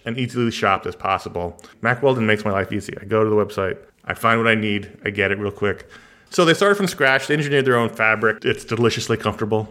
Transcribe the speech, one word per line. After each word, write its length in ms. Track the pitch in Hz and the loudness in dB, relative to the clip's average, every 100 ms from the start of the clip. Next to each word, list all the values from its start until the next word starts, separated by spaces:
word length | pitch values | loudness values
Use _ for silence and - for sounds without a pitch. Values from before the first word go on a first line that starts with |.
and 120 | 120 120 | -8 -4
easily 340 | 120 123 117 | -4 0 -2
shopped 340 | 110 104 95 - | 2 2 2 -2
as 80 | |
possible. 640 | - 95 95 82 87 87 - - - | -6 -2 -2 -2 -6 -6 -8 -20 -4
Mack 200 | 113 123 | -2 2
Weldon 220 | 135 127 | 2 2
makes 180 | 110 107 | 2 0
my 80 | 107 | 0
life 220 | 98 95 | -2 -2
easy. 240 | 104 - - | -6 -8 -12
I 60 | |
go 180 | 101 110 | -2 0
to 60 | 110 | 2
the 60 | 107 | 2
website, 400 | 104 - 95 - - _ | 0 -2 -4 -4 -12 _
I 100 | - | -10
find 220 | - 113 113 | -2 0 2
what 80 | 113 | 2
I 60 | |
need, 360 | 110 107 104 95 - | 2 0 -4 -6 -10
I 60 | 107 | -6
get 200 | 101 98 | -2 0
it 60 | 104 | 0
real 140 | 101 | -4
quick. 360 | - 104 95 - - - - - | -2 -4 -4 -10 -20 -20 -20 -4
So 120 | - | 2
they 100 | 165 | 2
started 220 | 160 202 | 4 2
from 120 | 202 190 | 2 -2
scratch. 400 | - 135 135 - | 0 2 2 0
They 80 | |
engineered 280 | 151 143 143 | 0 2 2
their 140 | 131 120 | 4 2
own 100 | 110 | 2
fabric. 560 | 110 110 110 110 107 | 0 0 2 0 0
It's 220 | 123 113 | -2 -4
deliciously 500 | - 113 117 120 - | -4 0 2 2 -2
comfortable, 540 | 113 107 104 104 110 107 | -2 -2 -2 -2 -2 -4